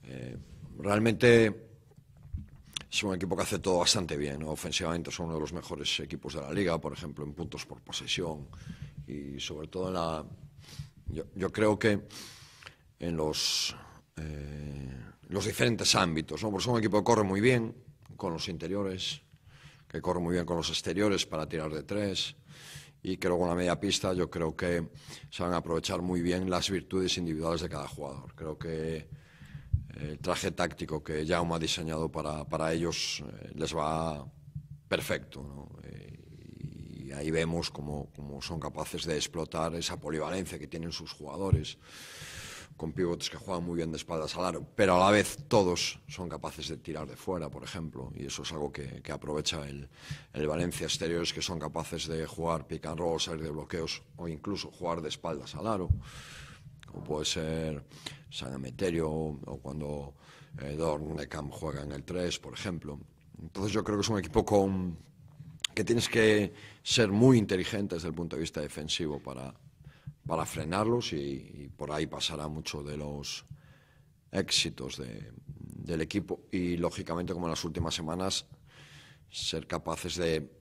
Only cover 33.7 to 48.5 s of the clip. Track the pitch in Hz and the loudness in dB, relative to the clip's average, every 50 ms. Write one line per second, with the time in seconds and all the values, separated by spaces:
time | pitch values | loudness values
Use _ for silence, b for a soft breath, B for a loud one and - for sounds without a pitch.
33.7 | 78 80 76 78 80 80 80 82 78 73 67 - - - - - - - - - | 0 0 0 2 2 2 0 0 -2 -4 -8 -12 -16 -18 -20 -12 -12 -12 -12 -12
34.7 | - - - - 98 87 - - 90 - - - - 67 67 71 69 71 69 - | -16 -16 -4 -2 0 0 2 0 -2 -2 -2 -8 -12 -12 -12 -12 -12 -14 -14 -14
35.7 | - - 71 69 - - - - - - - - - - - - - - - - | -16 -16 -14 -14 -14 -14 -14 -16 -16 -16 -18 -18 -20 -18 -18 -16 -12 -10 -10 -10
36.7 | - - - - - - 67 67 67 71 73 80 80 80 82 82 82 85 82 - | -10 -12 -12 -12 -12 -10 -10 -8 -6 -4 0 2 4 4 4 4 2 0 0 -2
37.7 | - - 73 73 73 73 69 - - - 71 71 71 69 - - 87 80 69 73 | -4 -6 -6 -4 -4 -4 -6 -8 -10 -12 -10 -8 -8 -8 -6 -6 -4 -4 -4 -4
38.7 | - 76 80 - - 85 76 82 78 73 73 - - 85 78 - - 82 80 82 | -4 -4 -6 -4 -4 -6 -2 -2 0 0 -2 -2 -2 -4 -4 -2 0 0 0 0
39.7 | 80 85 82 - 87 82 73 73 78 78 76 78 87 95 90 78 92 78 76 69 | 0 -2 -4 -4 -4 -4 -4 -2 -2 0 0 0 -2 -2 -4 -4 -6 -8 -8 -8
40.7 | 85 82 82 85 - - 82 - - - 76 71 71 85 98 95 90 - 76 - | -6 -6 -4 -4 -6 -6 -8 -10 -12 -12 -10 -10 -6 -2 4 6 6 4 4 -2
41.7 | - B B B B B B B B B B B B B B B B B B B | -8 B B B B B B B B B B B B B B B B B B B
42.7 | B - 80 80 76 - 92 85 85 80 - - - 76 - 101 95 87 85 87 | B -6 -6 -4 0 2 2 2 2 0 -2 -6 -6 -8 -6 -4 -2 -2 -2 0
43.7 | 87 85 82 82 80 76 - - 85 80 78 80 - - 90 90 82 80 - - | 0 0 0 0 -2 -4 -4 -4 -2 -2 -2 -2 -2 0 0 0 0 -2 -6 -8
44.7 | - - 104 95 90 90 92 98 104 104 92 - - - - - - 110 98 90 | 4 6 8 10 10 10 10 10 10 8 6 4 0 -8 0 6 6 8 8 8
45.7 | 87 - - - - - - - - - 92 85 82 76 - 80 76 80 73 78 | 4 2 0 -2 -2 -6 -12 -12 -8 -6 -6 -6 -6 -6 -6 -8 -6 -6 -8 -8
46.7 | 80 69 - - 78 76 78 67 62 - - - 92 87 80 71 67 - 64 - | -8 -8 -8 -8 -6 -6 -6 -8 -10 -8 -4 -2 -2 -2 -2 -6 -8 -10 -10 -8
47.7 | - 95 82 76 - 62 64 65 71 71 69 69 - - 71 - | -6 -6 -6 -6 -8 -8 -10 -10 -8 -8 -6 -6 -6 -6 -6 -6